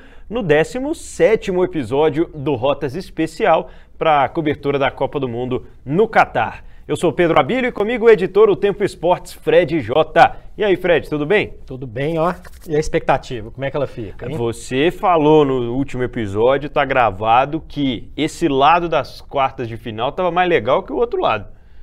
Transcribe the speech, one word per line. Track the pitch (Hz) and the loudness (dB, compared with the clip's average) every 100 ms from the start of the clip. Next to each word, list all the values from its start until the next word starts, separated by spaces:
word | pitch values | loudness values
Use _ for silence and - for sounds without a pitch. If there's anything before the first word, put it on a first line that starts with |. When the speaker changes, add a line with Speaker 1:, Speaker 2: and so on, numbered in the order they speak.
| - - - | -14 -20 -8
Speaker 1:
no | 226 | -6
décimo | 190 147 160 254 277 330 | 2 2 2 -4 -6 -8
sétimo | - - 170 220 202 180 | -10 2 2 2 0 -2
episódio | 180 170 113 135 160 143 170 | 0 -2 -2 2 2 2 -4
do | 151 139 131 | -4 -4 0
Rotas | 131 139 147 147 | 0 0 -4 -6
Especial | 185 - 160 - 208 160 - - - - | -10 -4 -6 0 2 2 0 -16 -20 -2
pra | 160 147 131 | 2 2 2
cobertura | - 147 139 143 139 | 0 -2 -2 -2 0
da | 135 | -2
Copa | - 139 147 | -2 -4 -4
do | 127 | -6
Mundo | 117 127 127 - - - | -6 -4 -6 -6 -16 -4
no | 156 220 | 0 2
Catar. | 202 147 127 107 - - - - | 2 2 0 -2 -4 -18 -20 -8
Eu | 147 | -2
sou | 175 | 0
Pedro | - 170 156 | 2 4 4
Abílio | 135 247 247 | 2 0 -2
e | |
comigo | - 208 240 226 | -2 -2 2 4
o | |
editor, | 220 185 196 214 | 4 4 4 4
o | 185 | 4
Tempo | 202 190 | 0 0
Esportes, | 202 - 165 - - | -4 -2 0 0 -2
Fred | - - 156 165 160 | -6 4 4 4 -2
Jota. | 107 127 156 170 151 - - - | 0 0 2 6 6 4 -14 -4
E | |
aí, | 208 175 | 0 2
Fred, | 180 156 - | 2 2 2
tudo | 151 147 | -4 2
bem? | 208 147 - - | 2 0 -8 -14
Speaker 2:
Tudo | 127 131 | -12 -10
bem, | 110 143 165 | -6 -4 0
ó. | 165 185 - - - | -2 -2 -12 -18 -2
E | 147 | -2
a | |
expectativa, | - 170 - 139 - 123 104 | 0 -2 2 0 0 -10 -10
como | - | -8
é | 135 | -6
que | 147 | -4
ela | 127 | -4
fica, | - 101 - 127 | -6 -12 -10 -10
hein? | 151 | -4
Speaker 1:
Você | 117 110 - 127 160 | -4 -4 -4 0 0
falou | 175 202 170 147 156 143 | 2 2 4 6 6 4
no | 131 120 | 0 -2
último | 127 139 123 | -4 -4 -4
episódio, | 123 123 104 98 120 139 147 | -4 -4 -4 2 2 2 0
tá | 151 | -2
gravado, | 139 131 117 95 110 117 143 156 - | 0 2 2 0 2 4 4 -4 -8
que | 147 139 110 - - | -4 -4 -4 -8 -6
esse | 151 - 165 | -6 -2 -2
lado | 135 139 175 175 | 4 4 4 2
das | 156 123 - | -2 -4 -12
quartas | - 139 135 - 120 | -8 -2 -2 -2 -10
de | 113 | -8
final | 120 107 127 | -10 -4 -4
tava | 143 185 | -2 -2
mais | 170 180 | 0 2
legal | 156 113 160 | 2 2 0
que | 185 | 0
o | 240 | -4
outro | 240 381 | -2 0
lado. | 220 107 95 - - - | 0 -2 -6 -18 -20 -18